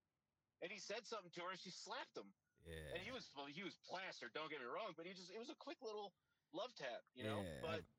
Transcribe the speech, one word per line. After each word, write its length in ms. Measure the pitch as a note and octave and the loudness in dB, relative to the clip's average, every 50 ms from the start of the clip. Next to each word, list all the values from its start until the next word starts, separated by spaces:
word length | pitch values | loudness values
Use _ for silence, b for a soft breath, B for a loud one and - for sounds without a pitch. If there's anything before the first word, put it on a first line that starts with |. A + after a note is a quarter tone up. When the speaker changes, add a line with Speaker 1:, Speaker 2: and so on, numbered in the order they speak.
| _ _ _ _ _ _ _ _ _ _ _ - | _ _ _ _ _ _ _ _ _ _ _ -2
Speaker 1:
And 80 | D#3 F3 | -2 -2
he 80 | G#3 G3 | 0 -2
said 260 | - - G3 A#3 G#3+ | 0 2 2 2 2
something 280 | - A3+ G#3 F#3 F3 - | 0 0 0 -2 -2 -2
to 60 | F3 | 0
her, 80 | E3+ F#3 | 0 0
and 80 | F#3+ E3+ | 0 0
she 120 | - F#3+ | -2 -4
slapped 460 | E3 - - F3+ A3 C#4 D4+ - - | -6 -4 -2 0 2 0 0 0 -4
him. 160 | - - G3 - _ _ _ _ - E2 | -6 -6 -6 -10 _ _ _ _ -12 -6
Speaker 2:
Yeah. 300 | E2 D#2+ D#2+ D#2 D2 - | -4 -4 -2 0 0 0
Speaker 1:
And 80 | F3 | 0
he 80 | F#3 A3+ | 0 0
was, 180 | C4 A#3 - - - | -2 -2 -4 -4 -4
well, 100 | C#3+ C#3+ | -4 -4
he 180 | C#3+ C#3+ E3+ G3+ | -2 -2 -2 -2
was 100 | E3+ - - - | -2 -4 -6 -6
plastered, 480 | - - F3+ F#3+ F3 D3+ - B2 A2+ - | -2 -2 0 0 0 -2 -2 -2 -2 0
don't 140 | D3+ D#3 D3+ | 0 0 2
get 120 | D3+ C#3+ | 0 0
me 60 | B2 A#2+ | 0 2
wrong, 240 | C#3 F3 A3+ G3+ E3 | 2 2 2 2 0
but 80 | D#3+ E3 | -2 -4
he 80 | F3 F#3+ | -4 -4
just, 160 | F3+ F#3 E3+ F#3+ | -6 -6 -4 -4
it 40 | A3+ | -2
was 120 | A#3 D4+ | -2 -2
a 60 | D4+ | -4
quick 260 | - - C#4 E4 - | -4 -4 -4 -4 -2
little 320 | C4 A3 G#3+ G#3+ G3+ F#3+ - _ _ _ _ _ _ _ - | 0 0 0 2 0 -2 -4 _ _ _ _ _ _ _ 2
love 180 | E3 G#3+ B3+ A3+ | 2 2 2 2
tap, 260 | - D3+ B2+ A#2 F#2 - - | 0 0 2 2 0 -2 -6
you 120 | - B2+ A#2 | -4 0 2
know? 180 | G#2+ G#2+ G#2 | 4 4 4
Speaker 2:
Yeah, 160 | G2 F2 D2+ C2 | 4 2 0 2
Speaker 1:
But 220 | - - - - - - - | 2 4 4 2 2 -2 -10